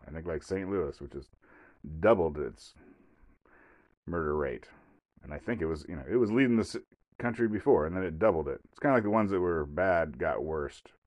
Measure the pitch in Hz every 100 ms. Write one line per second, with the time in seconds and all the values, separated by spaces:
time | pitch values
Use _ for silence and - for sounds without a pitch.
0 | - 78 85 80 - 95 92 98 73 -
1 | 69 71 - _ _ - - _ 71 80
2 | 101 110 82 76 65 57 - - - -
3 | _ _ - _ _ - - _ _ _
4 | - 85 76 76 69 62 - - _ _
5 | _ _ - 73 - 120 80 78 - 85
6 | 65 113 107 113 131 117 98 - - _
7 | _ - 120 113 117 107 143 101 78 92
8 | 92 80 107 82 73 65 - - 147 127
9 | 104 110 104 95 90 82 73 73 95 87
10 | 78 - 82 57 78 78 73 - - _